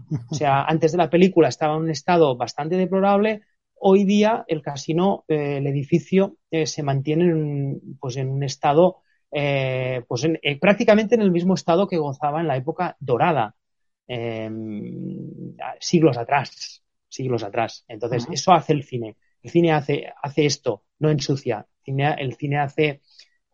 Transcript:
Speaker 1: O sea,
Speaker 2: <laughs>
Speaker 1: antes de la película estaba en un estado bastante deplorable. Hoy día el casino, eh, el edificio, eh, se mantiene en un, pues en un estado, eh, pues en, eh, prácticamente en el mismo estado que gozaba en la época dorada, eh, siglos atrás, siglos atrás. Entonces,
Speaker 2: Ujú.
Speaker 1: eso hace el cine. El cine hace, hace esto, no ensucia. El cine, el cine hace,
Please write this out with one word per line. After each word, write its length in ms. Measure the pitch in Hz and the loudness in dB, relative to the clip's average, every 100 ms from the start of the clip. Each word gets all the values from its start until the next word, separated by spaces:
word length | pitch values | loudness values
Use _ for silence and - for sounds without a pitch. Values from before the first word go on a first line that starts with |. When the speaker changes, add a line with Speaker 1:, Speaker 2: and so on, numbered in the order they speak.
| - 147 - | -6 -8 -6
Speaker 1:
O 60 | 156 | -2
sea, 280 | 147 139 | 0 2
Speaker 2:
<laughs> 40 | 139 | 2
Speaker 1:
antes 240 | 160 160 | 2 2
de 40 | 175 | 2
la 120 | 160 | 2
película 400 | 175 190 175 143 | 4 6 6 4
estaba 260 | - 156 156 | 2 -2 -2
en 60 | |
un 60 | 160 | -2
estado 460 | 143 - 175 151 123 | -2 2 4 4 2
bastante 380 | 117 - 151 185 | -4 -6 -4 -2
deplorable. 640 | 180 190 196 202 214 214 - _ _ _ | 0 0 2 2 2 -2 -10 _ _ _
Hoy 220 | 196 196 196 | 4 6 6
día 380 | 208 208 233 - | 4 4 0 -2
el 140 | 156 | -6
casino, 640 | 147 139 - 165 190 - - | -6 -8 -4 0 0 0 -2
eh, 300 | 156 143 139 | -2 -2 -2
el 100 | 139 | -2
edificio, 720 | 139 135 170 - 185 190 - _ | -4 0 -2 2 0 0 -4 _
eh, 140 | 160 151 | -4 -2
se 180 | - | -2
mantiene 420 | 143 135 143 156 180 | -2 -2 0 2 2
en 80 | 160 | 2
un, 640 | 147 143 139 - - 135 | -2 -4 -4 -6 -12 -12
pues 180 | 135 131 | -10 -6
en 120 | 131 | -4
un 140 | 135 | -4
estado, 540 | 139 - 151 147 180 - _ _ _ | -6 -2 2 4 4 2 _ _ _
eh, 720 | 147 143 139 131 127 127 127 117 | -4 -2 0 -2 -2 -4 -6 -6
pues 160 | 123 156 | -4 -2
en, 120 | 160 | -2
eh, 160 | 147 143 | -2 0
prácticamente 560 | 185 202 233 214 214 233 | 2 4 4 4 4 2
en 60 | |
el 100 | 202 | 4
mismo 220 | 170 180 185 | 2 2 0
estado 320 | - 170 196 | 2 2 2
que 100 | 170 | -2
gozaba 420 | 147 135 147 151 | -4 -4 -4 -2
en 60 | 165 | -2
la 100 | 131 | -2
época 380 | 131 160 170 - | -4 -6 -6 -6
dorada, 560 | 131 123 165 147 107 - _ _ _ _ - | -2 0 2 0 -2 -8 _ _ _ _ -10
eh, 420 | 123 117 113 110 110 110 104 120 - 92 95 - - - - 127 - | -8 -6 -6 -8 -8 -8 -10 -10 -10 -10 -10 -14 -14 -16 -14 -14 -12
siglos 380 | - 175 156 120 | -2 2 4 2
atrás, 680 | 120 139 123 - - - _ _ _ | -2 -2 -4 -12 -18 -20 _ _ _
siglos 360 | - 131 117 | -8 -4 -4
atrás. 420 | 104 113 110 - - | -4 -4 -6 -8 -18
Entonces, 360 | 110 117 120 123 | -10 -6 -4 -6
Speaker 2:
Ujú. 80 | |
Speaker 1:
eso 180 | 170 - | -4 2
hace 200 | 170 - | 2 2
el 100 | 147 | -2
cine. 340 | - 123 110 - _ _ | -4 -8 -10 -14 _ _
El 100 | 120 | -2
cine 200 | 170 170 | 2 2
hace, 340 | 151 143 143 - - | 2 -2 -4 -6 -12
hace 240 | 143 139 147 | -6 0 0
esto, 380 | 143 127 104 _ - | 0 -4 -6 _ -4
no 100 | 156 | 0
ensucia. 560 | 147 - 139 127 107 - _ - | 0 -2 -4 -4 -6 -8 _ -8
El 100 | 135 | -2
cine, 200 | 143 - | 0 -2
el 160 | 131 120 | -6 -6
cine 220 | 143 143 | -4 -2
hace, 420 | 139 - 151 143 _ - - _ _ | -2 0 0 -2 _ -20 -20 _ _